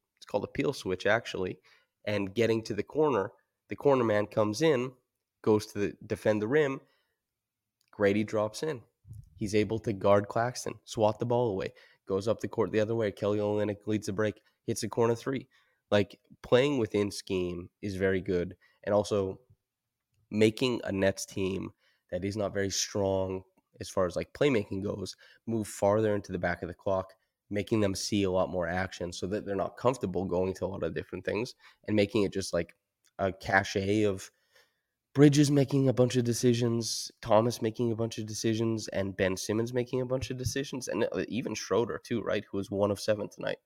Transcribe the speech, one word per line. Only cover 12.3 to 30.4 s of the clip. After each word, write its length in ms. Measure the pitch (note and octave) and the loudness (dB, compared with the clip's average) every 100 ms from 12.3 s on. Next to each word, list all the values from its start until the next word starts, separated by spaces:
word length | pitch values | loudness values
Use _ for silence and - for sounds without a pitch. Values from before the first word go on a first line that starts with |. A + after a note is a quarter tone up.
| G#2 | -2
the 80 | G#2 | -2
court 240 | - F#2 | -2 0
the 80 | G#2 | 2
other 140 | G#2+ | 0
way. 180 | A2+ G#2+ | 0 -2
Kelly 260 | - G2+ G#2 | 0 0 0
Olynyk 480 | G#2 G#2 G#2 G2+ G#2+ | 0 0 0 -2 -2
leads 200 | G#2+ G#2 | -2 -2
the 60 | |
break, 280 | F#2+ G#2+ - _ _ - | 0 0 -2 _ _ -6
hits 160 | A2+ | -4
a 60 | G#2+ | -2
corner 260 | - A#2 | 2 2
three. 340 | A#2 C3 C3+ - _ _ _ - | 2 -2 -6 -8 _ _ _ 0
Like, 280 | G#2 G2 - _ - | 2 2 -4 _ -12
playing 360 | - B2 C#3+ C#3 | 4 4 6 2
within 320 | G#2+ G#2 G2+ | 0 0 -2
scheme 580 | - - F#2 F2+ F2 F2 _ | -4 -4 -2 -2 -6 -12 _
is 140 | G2+ F#2 | -8 0
very 260 | F#2+ F#2+ | 0 0
good, 340 | G2+ F2+ F2 F#2+ _ _ | 0 -2 -2 -8 _ _
and 100 | - | 0
also 460 | G#2 G#2 G#2 F#2+ - _ _ _ _ _ _ _ _ - | 2 2 0 0 -4 _ _ _ _ _ _ _ _ -4
making 500 | G#2+ A2 - B2+ A#2 | 4 4 4 0 -2
a 60 | - | -4
Nets 360 | G2 G2 - - | 0 0 0 -6
team 440 | G2+ F#2 F#2 F#2 - _ _ - | -4 -2 -4 -8 -14 _ _ -10
that 140 | F#2 | -6
is 100 | G2 | -4
not 200 | G#2+ F#2+ | -4 -4
very 160 | G2 G2 | -2 -2
strong 720 | - - G#2+ G2 F#2+ F#2+ F#2+ - _ _ - | -2 -4 0 0 0 0 -4 -10 _ _ -14
as 120 | G#2 | -6
far 160 | G2+ F2+ | 0 0
as, 100 | E2 | -2
like, 160 | F2+ | -6
playmaking 500 | - D3 A#2 G2+ G2 | 0 2 2 0 -4
goes, 340 | G2 G2 F#2+ - - _ - | -4 -6 -8 -12 -20 _ -4
move 200 | A2+ G#2 | -4 -4
farther 480 | - G2+ G#2+ A2 | 0 2 4 2
into 180 | G#2 F#2+ | 0 -4
the 60 | F2+ | -4
back 240 | F2+ F2 | -2 -2
of 60 | F2 | -6
the 60 | |
clock, 380 | - G2+ F#2+ - - _ _ - | -8 -4 -2 -4 -12 _ _ -8
making 300 | G2+ G2 A2 | -4 0 2
them 140 | G2 | 2
see 280 | F#2+ - G#2 | 0 0 2
a 80 | F#2+ | 2
lot 180 | F#2 D2+ | 2 0
more 180 | F2+ E2+ | 0 -2
action 460 | F#2 F#2+ - F2 | -2 -4 -6 -8
so 140 | - F#2 | -6 -6
that 180 | G#2 | -4
they're 100 | F#2+ | -4
not 220 | G2 F2 - | -4 -4 0
comfortable 480 | B2 C3+ G2 F2+ | 0 0 -2 -2
going 300 | F#2+ F2 | -2 0